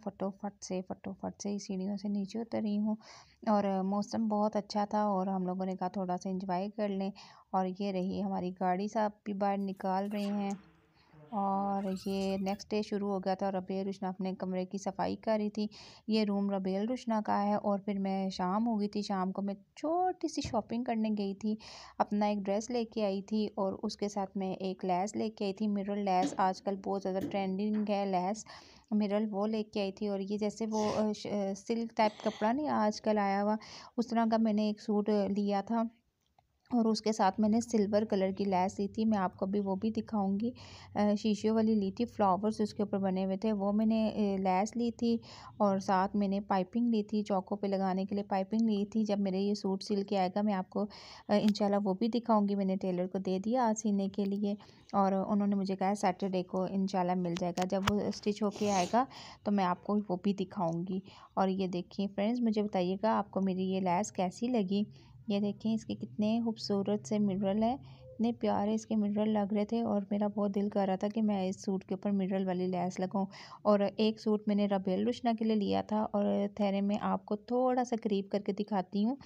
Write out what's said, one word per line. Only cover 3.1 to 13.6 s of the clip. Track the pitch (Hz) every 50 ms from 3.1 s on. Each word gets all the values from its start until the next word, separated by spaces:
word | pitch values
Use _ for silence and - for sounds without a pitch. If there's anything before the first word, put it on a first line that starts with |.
| - - - - _ _ - 220
और | 208 202 202 196 190 190 185
मौसम | 190 202 208 202 - 208 220 226 214
बहुत | 214 208 208 214 214
अच्छा | 208 202 - - 208 208
था | - - 214 208 208
और | 196 185 190 196
हम | 190 185 180
लोगों | 180 180 190 185
ने | 190 185
कहा | 185 185 180
थोड़ा | - 208 185 180 180
सा | 180 - 190
enjoy | 190 185 196 190 180 180 196 208
कर | - - 208 202
लें। | 196 190 196 196 196 - - - - - - _ -
और | 190 190
ये | 185 185 - 202 202
रही | 190 185 180 196 185 185
हमारी | 202 196 190 185 180 180
गाड़ी, | 185 - 190 180 180 185 208 208
साहब | - 226 214 208 - - _
भी | 208 202
बाहर | 190 208 196 202
निकाल | 202 196 190 190 - - 190 185 190 202 208
रहे | 208 208 202
हैं। | 202 208 202 196 196 202 190 - - _ _ _ _ _ _ _ _ - 151 151 - -
और | 202 196 196 196 196 196 202 196 196 202 190 190
ये | 190 - 196 196 196 190 196 190
next | 196 190 190 202 - - -
day | 220 208 208
शुरू | - 214 196 202
हो | 202 196 185
गया | 190 190 190
था। | 190 202 196
रबीह | 190 185